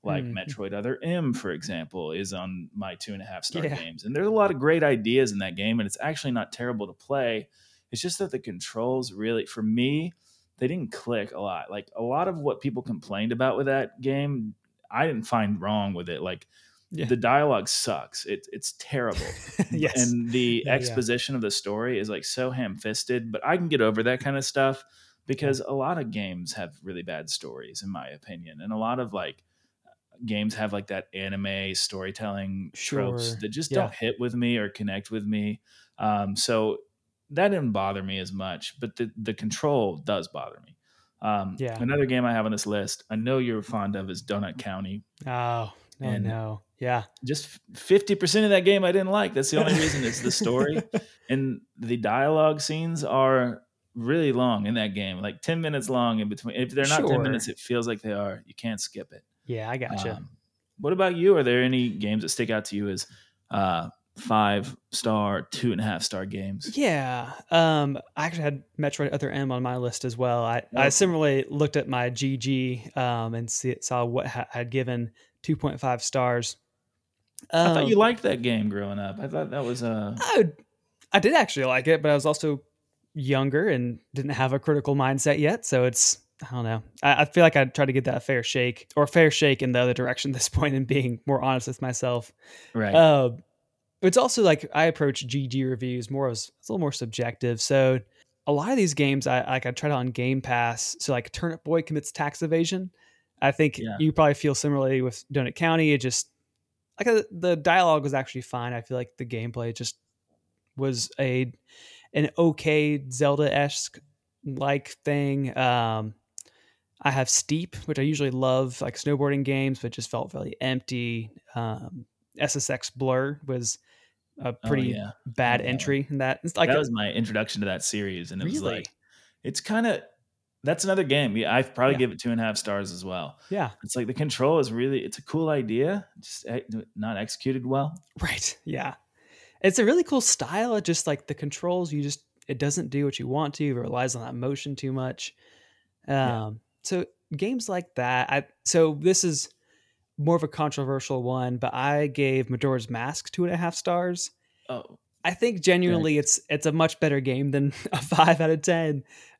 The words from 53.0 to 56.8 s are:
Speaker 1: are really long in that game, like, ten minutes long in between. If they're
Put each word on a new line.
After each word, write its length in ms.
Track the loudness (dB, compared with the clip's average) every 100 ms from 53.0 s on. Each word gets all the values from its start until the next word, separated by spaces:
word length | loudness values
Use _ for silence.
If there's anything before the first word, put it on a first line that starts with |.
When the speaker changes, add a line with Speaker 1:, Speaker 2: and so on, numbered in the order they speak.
Speaker 1:
are 580 | 0 4 6 6 2 -2 _ _ _
really 380 | -8 0 2 2
long 340 | 4 2 2 0
in 80 |
that 200 | 0 -2
game, 260 | -4 -6 -6
like, 220 | -8 -8
ten 180 | -4 -2
minutes 280 | -2 -4 -2
long 300 | 0 2 2
in 100 | -2
between. 280 | -4 -8 -4
If 140 | -4
they're 160 | 0